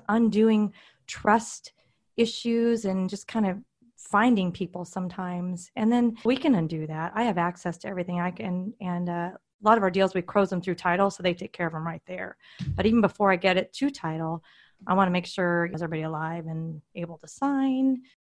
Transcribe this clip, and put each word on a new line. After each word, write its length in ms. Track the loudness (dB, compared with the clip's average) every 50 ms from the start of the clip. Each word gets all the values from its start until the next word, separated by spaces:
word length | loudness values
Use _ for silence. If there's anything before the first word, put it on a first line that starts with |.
| -2 0
undoing 640 | 2 4 4 4 4 4 6 6 6 4 2 0 -2 -8 -20 _ _ _ _ -16
trust 680 | -10 -2 2 4 4 4 2 -2 -12 -14 -16 -20 _ _ _ _ _ _ _ _ _ 0
issues 680 | 0 0 0 -4 -2 0 2 2 4 2 2 2 0
and 240 | 0 0 0 -2 -2
just 180 | -4 -8 -10 -6
kind 200 | -2 0 0 0
of 100 | -2 -4 -8 _ _ _ _ _ _ -20
finding 540 | -8 0 2 4 4 4 4 4 2 0
people 340 | -2 -4 -6 -8 -8 -10 -12
sometimes. 840 | -10 -8 -6 -6 -6 -6 -8 -8 -6 -6 -6 -6 -6 -6 -8 -10 -10 -4
And 160 | 0 2 2
then 240 | 4 4 2 2 0 0 0
we 140 | 0 0 2
can 160 | 2 2 2
undo 320 | 2 2 0 -4 -6 -6 -6
that. 240 | -6 -6 -6 -4 -2
I 80 | -2 -2
have 140 | 0 0 0
access 380 | 0 0 -2 -4 -6 -8 -8 -6
to 80 | -8 -8
everything. 320 | -6 -6 -4 -4 -2 -2
I 100 | -2 -2
can, 420 | -4 -6 -6 -6 -4 -4 -6 -8 -10 -10
and, 300 | -8 -6 -4 -4 -4 -4
uh, 220 | -4 -4 -4 -6 -8 -12 _ _ _ _ 2
A 20 | 4
lot 100 | 4 6
of 60 | 4
our 60 | 2
deals, 220 | 2 2 2 2 2
we 80 | -2
close 280 | -4 0 2 2 2 2
them 100 | 0 -2
through 140 | -2 -4 -4
title, 340 | -2 0 0 2 2 2 2
so 140 | 0 0 -2
they 100 | -2 -2
take 180 | -2 -6 -12
care 140 | -8 -4 -4
of 80 | -4 -4
'em 120 | -4 -6 -8
right 140 | -8 -10 -12
there. 320 | -12 -12 -10 -10 -12 -12 _ _ -20 -14 -10 -8 -6 -2
But 100 | 0 2
even 160 | 4 4 4
before 300 | 4 4 2 2 2 4
I 40 | 4
get 220 | 4 4 2 2 2
it 160 | 0 -2 -4
to 160 | -2 -2 -2
title, 540 | -2 -2 -6 -6 -4 -4 -4 -4 -6 -6 -8 _ _ _ _ _ _ _ -4
I 80 | -2 2
wanna 160 | 2 4 4
make 140 | 2 0 -2
sure 400 | -4 -4 -2 0 2 2 2 0
is 160 | -2 -4 -6
everybody 220 | -6 -6 -4 -4 -4
alive 420 | -4 -6 -6 -6 -6 -6 -8 -8
and 360 | -8 -8 -8 -6 -8 -10 -12 -14 _ -12
able 240 | -12 -10 -10 -12 -16
to 100 | -20 -18
sign. 760 | -10 -4 -2 0 0 2 2 2 2 2 2 2 2 0 -2 _ _ _ _ _